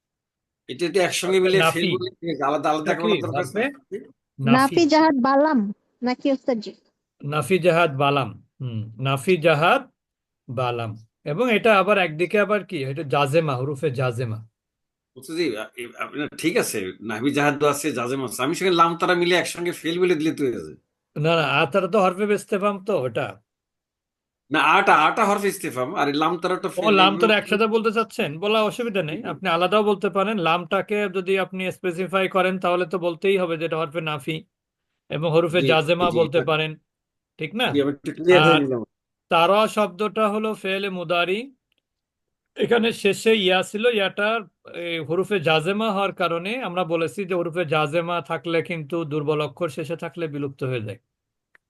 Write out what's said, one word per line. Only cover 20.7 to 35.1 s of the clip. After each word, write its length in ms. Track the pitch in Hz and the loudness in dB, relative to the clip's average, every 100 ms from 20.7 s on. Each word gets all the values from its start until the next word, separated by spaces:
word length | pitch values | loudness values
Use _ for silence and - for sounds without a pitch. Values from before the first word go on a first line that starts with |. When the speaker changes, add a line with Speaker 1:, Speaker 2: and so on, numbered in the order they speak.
| 73 _ _ _ 151 | -16 _ _ _ -4
Speaker 2:
না, 200 | 156 165 | 0 2
না, 240 | 143 139 | 2 2
আ 60 | 165 | 2
তারা 220 | 202 185 | 2 2
তো 120 | 214 | 2
হরফে 340 | 185 180 208 | 2 2 0
ইস্তেফহাম 500 | 202 - 202 208 196 | -2 -2 -2 -2 -2
তো 180 | 196 180 | -2 -2
ওটা। 380 | 123 127 117 95 _ _ _ _ _ _ _ _ _ _ _ | -2 -4 -6 -8 _ _ _ _ _ _ _ _ _ _ _
Speaker 1:
না, 100 | 151 | 0
আটা, 340 | 143 180 190 | 4 4 6
আটা 300 | 160 160 170 | 6 4 2
হরফে 240 | 202 202 202 | 0 0 -2
ইস্তেফহাম, 460 | - 160 123 127 | -4 -6 -6 -4
আর 140 | 190 143 | -2 -2
এই 60 | |
লাম 240 | 143 160 175 | 0 0 -2
তারাটা 300 | 180 180 185 | -2 -4 -4
Speaker 2:
ও, 20 | |
Speaker 1:
ফেল 240 | 180 214 | -2 2
Speaker 2:
লাম 240 | 196 190 202 | 6 4 4
তারা 80 | 226 | 2
Speaker 1:
বলে 120 | 208 | 2
Speaker 2:
একসাথে 280 | 202 208 220 | 0 0 2
বলতে 260 | 226 220 | 0 0
চাচ্ছেন, 460 | 214 214 - 175 156 | -2 -4 -4 -6 -4
বলা 240 | 208 220 | -2 0
অসুবিধা 400 | 214 - 233 190 | 0 -2 -4 -4
নেই, 140 | 156 165 | -4 -6
Speaker 1:
জি। 80 | |
Speaker 2:
আপনি 240 | 185 143 190 | -8 -6 -2
আলাদাও 340 | 170 180 214 | 0 2 2
বলতে 280 | 208 202 202 | 2 0 0
পারেন। 280 | 190 196 220 | 0 0 0
লামটাকে 720 | 165 175 165 196 175 208 202 | 0 0 0 -4 -2 -2 -2
যদি 240 | 190 180 190 | -4 -2 -2
আপনি 340 | 185 185 185 | -2 -4 -6
স্পেসিফাই 560 | 175 185 170 180 190 185 | -6 -6 -4 -2 0 0
করেন, 300 | 185 185 185 | 2 0 0
তাহলে 280 | 185 180 170 | 0 0 0
তো 120 | 185 | -2
বলতেই 400 | 175 165 196 196 | -2 -2 0 2
হবে 200 | 180 165 | 0 -2
যে 60 | |
এটা 120 | 165 160 | -2 -2
হরফে 240 | 160 165 | -4 -4
নাফি, 440 | 160 147 165 160 - _ _ _ _ _ | -6 -6 -6 -8 -10 _ _ _ _ _
এবং 220 | - | -10